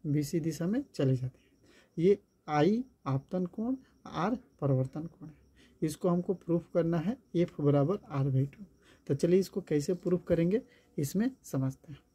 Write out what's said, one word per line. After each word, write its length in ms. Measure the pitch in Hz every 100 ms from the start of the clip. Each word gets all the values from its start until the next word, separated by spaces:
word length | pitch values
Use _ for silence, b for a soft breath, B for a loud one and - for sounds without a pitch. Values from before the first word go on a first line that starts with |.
बीसी 360 | 156 147 147 175
दिशा 280 | 160 151 170
में 160 | 233 285
चली 220 | - 139 131
जाती 240 | 127 _
है। 680 | _ _ _ - _ - 175
ये 120 | 202 _ _ -
आई 360 | 151 156 220 262 _ 143
आपतन 400 | 135 - 185 180
कोण, 300 | - 226 262 B B -
आर 320 | - 180 240 - _
परावर्तन 400 | 143 131 131 151
कोण 260 | 165 - -
है। 80 | - _ b b b
इसको 280 | 160 143 185
हमको 240 | 175 175 180
प्रूफ 320 | - 170 -
करना 240 | 175 165 170
है 200 | 165 254 _ 175
एफ 240 | 170 -
बराबर 380 | 147 143 143 202 -
आर 160 | 147 139
by 200 | 131 139
टू। 180 | - 202 _ b b -
तो 80 | 143
चलिए 240 | 170 180
इसको 220 | 185 208
कैसे 320 | - 151 143 180
प्रूफ 280 | 180 175 -
करेंगे 340 | 170 170 214 - b b -
इसमें 320 | 139 180 240 262
समझते 480 | - 143 131 131 -
हैं। 80 | 139 _